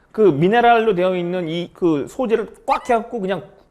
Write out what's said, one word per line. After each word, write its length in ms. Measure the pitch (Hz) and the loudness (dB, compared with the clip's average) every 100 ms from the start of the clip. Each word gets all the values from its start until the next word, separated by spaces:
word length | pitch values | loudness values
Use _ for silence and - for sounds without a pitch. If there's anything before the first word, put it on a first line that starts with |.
| _ | _
그 100 | - | 2
미네랄로 720 | 202 139 175 233 240 233 220 180 | 2 4 2 4 4 4 2 0
되어 200 | 185 180 | 0 -2
있는 320 | 175 180 165 | -4 -6 -6
이 240 | 170 180 | -6 -8
그 320 | - 175 151 117 | -2 0 0 -4
소재를 440 | - 247 226 196 - - | -6 -2 -2 -4 -10 -4
꽉 220 | 294 - | -4 0
해갖고 320 | 233 220 240 | -2 -2 -8
그냥 220 | 190 185 - - _ | -6 -6 -8 -20 _